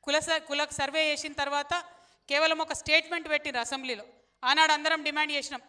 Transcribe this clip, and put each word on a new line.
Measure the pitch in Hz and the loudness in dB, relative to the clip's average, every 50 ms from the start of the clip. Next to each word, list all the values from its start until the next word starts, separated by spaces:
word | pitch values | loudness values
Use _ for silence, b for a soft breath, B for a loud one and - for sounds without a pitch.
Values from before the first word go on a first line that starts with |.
| - | -2
కుల | - 285 311 | 2 0 2
స-, | 302 320 330 311 | 2 2 -2 -2
కుల | 311 311 285 285 294 | 0 -2 -2 -2 -2
సర్వే | 294 - - 277 277 277 320 311 302 | -2 -2 -4 -4 -2 0 0 2 2
చేసిన | 294 285 - 311 294 | 0 -2 -4 -8 -4
తర్వాత | - 285 277 277 285 285 285 339 349 339 - B B B B B B B - | -4 -4 -2 0 -2 -2 0 -2 -4 -4 -6 B B B B B B B 0
కేవలం | 277 285 320 320 320 311 | 2 4 4 4 2 2
ఒక | 311 320 302 | 0 -4 -4
స్టేట్మెంట్ | - - - 302 320 320 320 349 339 320 320 | -6 0 2 2 2 4 2 -4 -4 -2 -2
పెట్టిండ్రు | 302 294 294 294 262 247 | -2 -2 -2 -2 -4 -4
అసెంబ్లీలో. | 233 - 277 269 262 262 240 202 208 - - _ _ _ _ _ - | -4 -4 -6 -8 -6 -6 -6 -6 -8 -16 -20 _ _ _ _ _ 0
ఆనాడు | 247 269 311 320 311 | 2 6 6 6 6
అందరం | 302 294 294 320 330 311 294 | 4 2 2 0 0 0 -2
డిమాండ్ | 302 294 302 302 294 | -4 -2 -2 -2 -2
చేసినాం | 294 285 277 - 285 247 - | -2 -6 -6 -6 -10 -12 -14